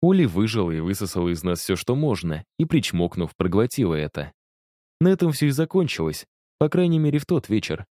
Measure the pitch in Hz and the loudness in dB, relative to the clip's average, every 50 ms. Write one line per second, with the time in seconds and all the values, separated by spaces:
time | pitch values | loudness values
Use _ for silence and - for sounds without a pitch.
0 | - 175 190 190 170 113 82 90 107 110 107 117 98 85 82 80 78 87 98 - | 6 6 6 6 4 2 2 0 0 0 0 0 -2 0 -2 -2 -2 -4 -4 -4
1 | 107 90 - 92 87 87 87 82 78 90 87 85 - - 98 87 - - 120 135 | -6 -6 -4 -2 -2 -2 -2 -2 -2 -2 -2 -2 -2 -4 -4 -4 0 -2 -2 0
2 | 151 151 113 90 - 85 78 76 - _ _ _ 160 160 - 151 110 - - 87 | 0 -2 -2 -2 -2 -4 -6 -6 -8 _ _ _ -4 0 2 0 0 0 -2 0
3 | 85 85 - - 85 78 - _ 87 92 87 98 113 127 - - 120 90 82 76 | -2 -2 -2 -4 -6 -6 -4 _ -4 0 2 2 0 0 0 -2 0 0 0 -2
4 | 76 76 _ - 73 71 - _ _ _ _ _ _ _ _ _ _ _ _ _ | -4 -4 _ -8 -10 -10 -12 _ _ _ _ _ _ _ _ _ _ _ _ _
5 | 160 180 190 185 185 165 151 131 147 147 139 131 165 160 - 185 185 131 - - | 2 2 4 4 2 0 0 2 0 0 2 0 -2 0 2 0 0 0 -2 -4
6 | 82 78 76 - - _ _ _ _ _ _ _ 151 151 - 175 180 175 165 160 | -4 -4 -4 -6 -12 _ _ _ _ _ _ _ 0 2 4 2 2 4 4 2
7 | 156 147 139 147 139 _ 180 151 - - 101 107 - - 80 - 95 _ | 2 2 2 0 0 _ -2 -2 0 0 -2 -2 0 -2 -6 -6 -8 _